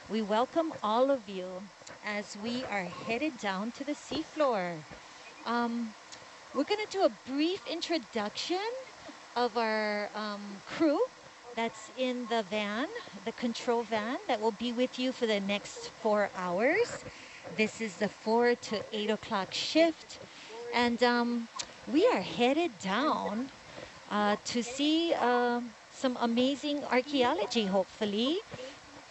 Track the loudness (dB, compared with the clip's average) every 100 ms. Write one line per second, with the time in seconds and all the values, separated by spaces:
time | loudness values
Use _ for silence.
0 | -4 -2 2 2 2 2 0 0 2 4
1 | 4 4 0 -6 -6 -8 -12 -16 -18 -10
2 | -6 -4 -6 -6 -4 -4 -2 -2 -4 -6
3 | -4 0 -2 -2 -2 -2 -2 -4 -4 -6
4 | -4 -6 -4 2 2 2 0 -4 -10 -16
5 | -18 -18 -18 -10 -2 0 0 0 -4 -8
6 | -18 -18 -18 -20 -6 -2 0 0 0 2
7 | 2 2 -4 0 0 0 -4 -6 -2 -2
8 | -2 -4 -4 -4 -2 -2 -2 -6 -10 -16
9 | -16 -16 -6 0 0 2 2 2 0 0
10 | -4 -4 -6 -6 -8 -12 -6 2 4 4
11 | 2 -4 -20 -20 -10 -4 -4 -4 -10 -2
12 | 0 0 0 -2 0 -2 0 -2 -2 -6
13 | -10 -10 -8 -4 -2 -2 0 0 2 -2
14 | 0 -2 0 0 0 0 -2 0 0 0
15 | -2 0 2 2 2 -2 -4 -12 -12 -2
16 | 2 4 2 0 -2 2 4 4 2 -2
17 | -12 -16 -16 -14 -6 0 0 0 -6 -2
18 | -2 -2 2 4 4 2 0 -4 -4 -2
19 | 0 -2 0 -2 -2 -4 2 6 6 4
20 | -8 -16 -16 -16 -14 -12 -4 2 2 4
21 | 4 4 2 0 -4 -10 -12 -12 0 4
22 | 6 4 0 2 4 4 2 0 -2 2
23 | 2 2 0 -2 -6 -8 -16 -14 -14 -14
24 | -2 2 4 2 0 -2 -2 0 4 4
25 | 4 4 4 4 4 2 -2 -10 -18 -2
26 | -2 2 2 4 4 2 0 -2 2 2
27 | 2 4 4 2 0 2 2 2 0 -2
28 | 0 2 2 0 -4 -10 -10 -12 -18 -18
29 | -14